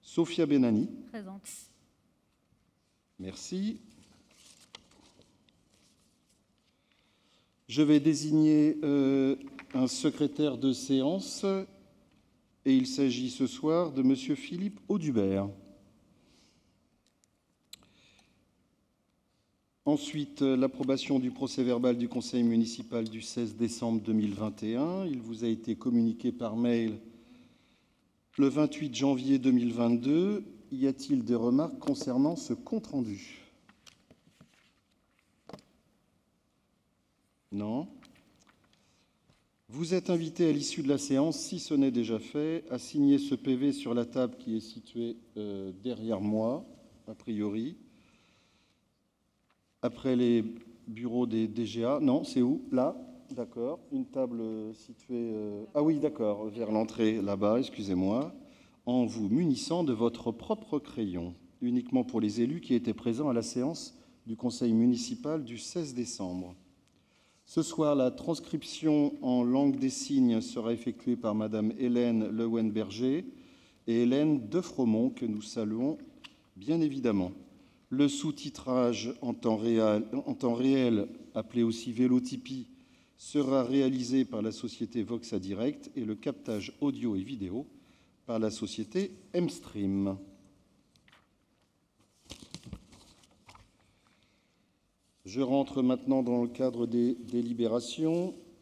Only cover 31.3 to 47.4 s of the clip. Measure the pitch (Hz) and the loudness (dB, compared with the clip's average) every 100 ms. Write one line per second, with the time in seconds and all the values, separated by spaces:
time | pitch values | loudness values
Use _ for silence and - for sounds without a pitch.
31.3 | 120 117 131 160 - - 139 - 127 143 | 0 4 2 2 -4 -4 -2 0 2 2
32.3 | 170 - 110 - 226 - 143 113 101 - | 0 -4 -6 -4 -6 -4 -4 -4 -6 -12
33.3 | - - _ _ _ - _ _ - _ | -20 -20 _ _ _ -20 _ _ -20 _
34.3 | _ - _ _ _ _ _ _ _ _ | _ -20 _ _ _ _ _ _ _ _
35.3 | _ - - _ _ _ _ _ _ _ | _ -20 -20 _ _ _ _ _ _ _
36.3 | _ _ _ _ _ _ _ _ _ _ | _ _ _ _ _ _ _ _ _ _
37.3 | _ _ 202 208 240 - - - - _ | _ _ -6 -4 -4 -6 -14 -20 -20 _
38.3 | _ _ _ _ _ _ _ _ _ _ | _ _ _ _ _ _ _ _ _ _
39.3 | _ _ _ _ 120 165 185 175 170 165 | _ _ _ _ -8 0 0 2 0 0
40.3 | 165 170 147 139 - 139 139 - 135 156 | 2 4 4 0 -4 0 0 2 2 2
41.3 | 156 - 180 - 147 135 120 113 110 110 | 0 -6 -8 -2 2 4 2 0 -2 -4
42.3 | 147 151 165 - 123 - 151 143 139 139 | -4 -2 -4 -6 -10 -6 2 6 6 4
43.3 | 123 - 127 143 139 127 120 120 127 123 | -2 0 2 2 0 -2 -2 -2 -2 -2
44.3 | - - 113 107 117 - 117 117 117 - | -4 -6 -6 -6 -18 -12 -8 -6 -8 -14
45.3 | 107 104 98 95 92 117 110 110 104 104 | -10 -8 -8 -8 -8 -8 -6 -4 -2 0
46.3 | 107 113 143 - - - - - 110 - | 0 0 -2 -8 -20 -20 -20 -18 -14 -8
47.3 | 107 | -4